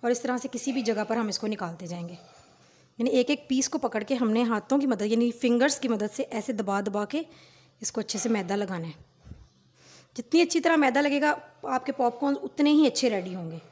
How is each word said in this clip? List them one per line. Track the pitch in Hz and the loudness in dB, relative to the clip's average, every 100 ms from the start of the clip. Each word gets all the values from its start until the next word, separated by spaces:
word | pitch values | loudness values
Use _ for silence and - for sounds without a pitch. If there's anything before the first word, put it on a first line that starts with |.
और | 240 | 0
इस | 247 | -2
तरह | 269 247 | -2 -4
से | 269 | -4
किसी | 233 277 | -6 -4
भी | 262 | -2
जगह | 226 208 | 0 -2
पर | 214 226 | 0 -2
हम | 220 | -2
इसको | - 214 | -4 -4
निकालते | 214 175 170 175 | -4 -6 -8 -10
जाएंगे। | 175 170 175 - - - _ _ _ _ _ | -10 -10 -14 -20 -20 -20 _ _ _ _ _
यानी | 233 | 2
एक | 262 247 | 2 2
एक | 285 - | 0 0
piece | 262 254 | 0 0
को | 320 | -2
पकड़ | 240 220 | -2 -4
के | 214 | -2
हमने | 262 233 220 | 0 2 2
हाथों | 240 220 208 269 | 2 0 2 0
की | 269 | 2
मदद | 220 208 | 0 0
यानी | 226 240 | 2 2
fingers | 233 247 240 269 269 | 2 2 4 4 2
की | 262 | -2
मदद | 220 208 | -2 -2
से | - | -4
ऐसे | 269 226 - | -6 -6 -6
दबा | 220 202 196 | -4 -2 -2
दबा | 202 208 | -2 -4
के | 208 294 320 - - _ _ _ | -4 -4 -6 -14 -20 _ _ _
इसको | - - | -8 -6
अच्छे | 214 208 | -6 -4
से | 233 | 0
मैदा | 220 180 | 0 0
लगाना | 202 202 185 165 | -2 -2 -4 -8
है। | 151 - _ - - - _ _ _ - - _ - | -12 -20 _ -20 -20 -20 _ _ _ -20 -20 _ -12
जितनी | 233 320 | 0 2
अच्छी | 339 339 | 4 2
तरह | 339 330 | 2 4
मैदा | 277 247 | 4 4
लगेगा | 285 285 294 302 - - - | 2 2 2 0 -6 -14 -4
आपके | 254 - | -4 -4
पॉपकॉर्न | 269 240 233 277 277 | 0 0 0 -2 0
उतने | 262 - 294 | -4 0 4
ही | 302 302 | 6 6
अच्छे | - 254 | 4 0
ready | 208 185 | 0 -4
होंगे। | 185 165 165 - | -8 -8 -12 -16